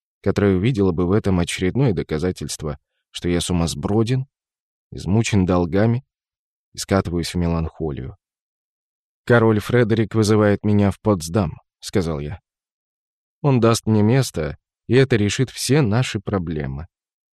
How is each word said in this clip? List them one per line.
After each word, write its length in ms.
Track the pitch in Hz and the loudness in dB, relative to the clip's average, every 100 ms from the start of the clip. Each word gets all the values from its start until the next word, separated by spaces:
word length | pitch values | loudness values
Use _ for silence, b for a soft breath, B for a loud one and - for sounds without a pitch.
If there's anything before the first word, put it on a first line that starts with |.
| _ _ | _ _
которая 340 | 101 95 101 92 | -4 0 2 2
увидела 340 | 110 107 95 | 0 0 0
бы 160 | 85 87 | 0 0
в 60 | |
этом 260 | 104 98 92 | 0 0 0
очередное 540 | 87 - 92 120 135 | -2 -2 -2 0 0
доказательство, 840 | 78 - 78 90 - 71 - 76 69 _ _ _ | 0 -4 -4 -4 -4 -8 -8 -10 -10 _ _ _
что 180 | - 87 | -8 -2
я 100 | 85 | -2
сумасброден, 880 | - 87 82 73 98 107 113 131 135 _ _ _ _ _ - | 0 -2 -2 -4 -2 0 0 -2 -6 _ _ _ _ _ -20
измучен 540 | - 80 110 113 101 90 | -10 -2 0 2 2 2
долгами 580 | 90 87 95 113 120 - _ _ _ _ _ _ | 2 0 2 2 0 -6 _ _ _ _ _ _
и 60 | - | -12
скатываюсь 540 | - 95 92 85 80 | -2 0 0 -4 -4
в 40 | 90 | -2
меланхолию. 800 | 85 82 80 - 80 65 64 - _ _ _ _ _ _ _ _ _ _ - | -2 -2 -4 -6 -8 -8 -12 -16 _ _ _ _ _ _ _ _ _ _ 0
«Король 340 | 120 113 107 | 4 4 2
Фредерик 560 | - 120 110 113 104 113 | 2 2 2 2 0 0
вызывает 500 | 104 107 104 101 104 | 2 4 4 2 2
меня 260 | 104 101 | 2 2
в 80 | - | 0
Потсдам», — 540 | 110 95 82 104 85 - _ _ | 0 0 0 -2 -2 -4 _ _
сказал 400 | - 104 85 73 | -6 -4 -2 -4
я. 220 | 76 - _ _ _ _ _ _ _ _ _ _ | -8 -12 _ _ _ _ _ _ _ _ _ _
«Он 200 | 147 127 | 0 4
даст 240 | 113 113 110 | 4 2 2
мне 160 | 107 | 2
место, 560 | 104 135 123 - 76 - _ _ - | 4 2 0 -4 -6 -8 _ _ 0
и 80 | 123 | 2
это 200 | 131 113 | 4 2
решит 340 | 104 - 131 | 0 0 -4
все 320 | - - 143 | -4 0 2
наши 380 | 113 113 127 107 | 2 0 -2 -4
проблемы». 680 | - 101 85 78 67 67 80 _ _ _ _ | -4 -4 -4 -6 -6 -8 -12 _ _ _ _